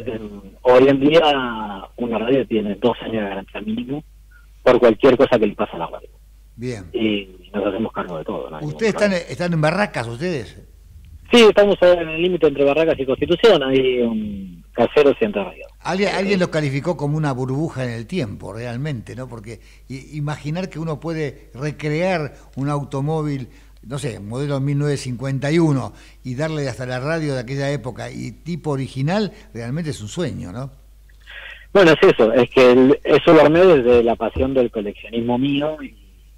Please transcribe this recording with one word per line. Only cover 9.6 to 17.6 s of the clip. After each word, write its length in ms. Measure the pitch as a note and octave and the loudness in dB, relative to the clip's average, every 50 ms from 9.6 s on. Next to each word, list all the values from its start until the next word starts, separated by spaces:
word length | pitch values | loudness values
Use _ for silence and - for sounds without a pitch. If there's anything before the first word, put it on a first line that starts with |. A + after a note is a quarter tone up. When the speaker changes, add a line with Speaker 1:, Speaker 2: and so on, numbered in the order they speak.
Speaker 2:
Barracas, 460 | D3+ D#3 E3+ G3 G#3 - - C#3+ A#2 A2+ | 0 0 0 -2 -4 -4 -4 -8 -8 -8
ustedes? 600 | A#2 B2 E3 F#3 E3+ C#3 G2+ F2 - - - - - - - - - - - - - - - - | -8 -8 -6 -6 -6 -6 -8 -12 -16 -20 -20 -20 -20 -20 -20 -20 -20 -20 -20 -20 -20 -20 -4 2
Speaker 1:
Sí, 100 | - A#3+ | 6 6
estamos 340 | A3+ G#3 F#3 G#3 G3+ G3+ F#3 - | 8 8 8 6 4 4 4 4
en 280 | F3+ F3+ F3+ F3 E3 D#3 | 4 4 4 4 0 -4
el 120 | D#3+ D#3+ | -4 -2
límite 260 | F3 F#3 F3+ E3 D#3+ D3+ | -2 -2 0 2 0 0
entre 160 | C#3 C#3+ C#3 | 2 2 2
Barracas 340 | C#3 C#3 D#3 E3 E3 D3 C3+ | 2 2 2 2 0 0 -2
y 60 | C3+ | -2
Constitución, 580 | B2+ B2+ - D3 C#3+ F3 - - A3+ F#3+ D3+ C3+ | -4 -2 -2 -2 -2 0 4 6 6 6 4 2
ahí 380 | C3+ C3+ C3+ C3 B2+ B2 B2 | 2 2 2 2 2 0 0
en 640 | A#2+ A#2 A2+ A2 G#2+ G#2 G2+ G2 G2 F#2 F2 - - - | 0 -2 -2 -4 -6 -6 -8 -10 -12 -14 -16 -18 -20 -10
Caseros 440 | - A#2+ A#2 - - D3+ C#3+ C#3 B2 - | -2 -2 -2 2 2 4 4 4 4 2
y 60 | A2+ | 0
Entre 180 | G#2 G2 G2+ F#2+ | -2 -2 -4 -6
Ríos. 280 | F2+ - - - - - _ | -6 -10 -16 -20 -20 -20 _
Speaker 2:
¿Alguien, 300 | - - E3+ F#3+ G#3 F3+ | -6 -4 -2 -2 0 0
Speaker 1:
Eh, 40 | E3+ | 0
Speaker 2:
alguien 260 | F3+ G3 G3 G3+ F#3 | -2 -2 0 0 0
los 100 | F3+ E3+ | 0 0
calificó 460 | - D#3 D3+ C#3 C3 C#3+ B2+ F3 F3 | -2 -2 -2 -2 -2 -2 -4 -4 -4
como 220 | C3+ D3 C#3+ D3+ D#3 | -4 -4 -4 -2 -2
una 140 | D#3 C#3+ | -2 -2
burbuja 520 | C3 A#2+ C3 B2+ C3 C#3 | -2 -4 -4 -4 -4 -4